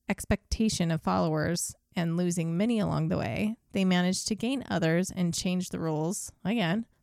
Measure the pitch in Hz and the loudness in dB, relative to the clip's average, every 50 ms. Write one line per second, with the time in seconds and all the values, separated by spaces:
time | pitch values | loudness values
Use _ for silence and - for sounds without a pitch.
0 | _ - 196 - - - 214 - - _ - - 220 220 - - 180 165 165 156 | _ -6 -6 -6 0 -2 -2 -2 0 _ -2 2 2 2 2 2 0 0 0 0
1 | - 185 185 190 180 165 156 156 151 175 170 175 - - - _ _ _ _ - | 0 0 2 2 2 2 2 2 2 0 0 0 -2 -6 -8 _ _ _ _ -2
2 | 170 165 165 170 180 180 175 175 165 165 165 170 202 233 240 220 196 160 160 151 | -2 0 0 0 0 0 0 0 0 0 0 0 2 2 2 2 0 0 0 0
3 | 156 160 - - - - 113 - 202 214 226 - _ _ - 202 190 185 185 180 | 0 0 0 0 -2 -2 -2 -2 -2 -2 -4 -6 _ _ -2 0 2 4 4 4
4 | 180 180 185 - - - 220 190 - 233 269 269 - - 202 175 165 160 160 170 | 4 2 0 0 -2 -4 -4 -2 -2 -4 -4 -4 -4 -2 -2 0 2 2 2 2
5 | 185 - - 185 180 170 165 - - 185 180 180 180 - - - 170 160 156 151 | 0 0 -2 -2 -2 -2 -2 -2 -2 -2 -2 -2 -4 -6 -6 -6 -4 -2 -2 -2
6 | 156 165 202 - - - - _ _ 175 214 240 220 160 170 220 233 - _ _ | -2 -2 -4 -4 -8 -12 -14 _ _ -2 0 0 2 0 0 -2 -4 -8 _ _